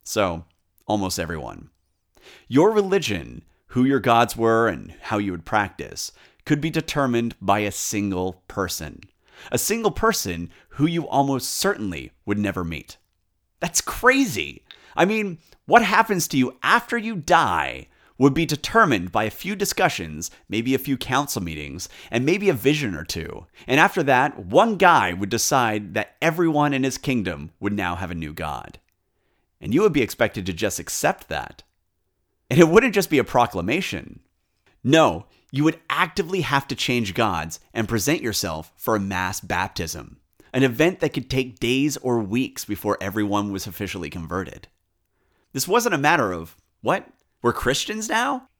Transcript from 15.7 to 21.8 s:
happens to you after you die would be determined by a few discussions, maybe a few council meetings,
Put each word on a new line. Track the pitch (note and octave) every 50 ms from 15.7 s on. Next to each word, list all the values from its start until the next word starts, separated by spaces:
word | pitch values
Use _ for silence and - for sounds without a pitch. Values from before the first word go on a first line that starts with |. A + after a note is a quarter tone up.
| - A#3+ A3+
happens | F#3+ G#3 G3 A3+ - G#3 F3 - -
to | -
you | C#3 B2+ B2 - _ -
after | C#3+ G3 A#3 - - A#3+
you | A#3 G#3 A3+ A3+
die | F3+ C3+ - E3+ E3 D#3 G#2+ F2+ D#2+ C#2+ C2 B1 C2 C2 _ _ _ _ _ _
would | - B2+ C#3+ C3+
be | D#3 E3
determined | D#3+ D#3 - - - - A3+ A3+ E3+ B2 F#2+ F2 F#2
by | - A2+ A2
a | A2
few | - - - F3 G#3
discussions, | F#3+ G3+ - - - F#3+ E3 - - F2+ D#2 D#2 D2+ E2+ - - _ _
maybe | _ F#2+ A2 A#2 B2+ C3+
a | B2+
few | C3 D3 C3+
council | A#2+ - - C3+ C3+ C#3+ - - A2 F#2
meetings, | E2+ D#2 D2+ D2 C#2+ C2+ F2+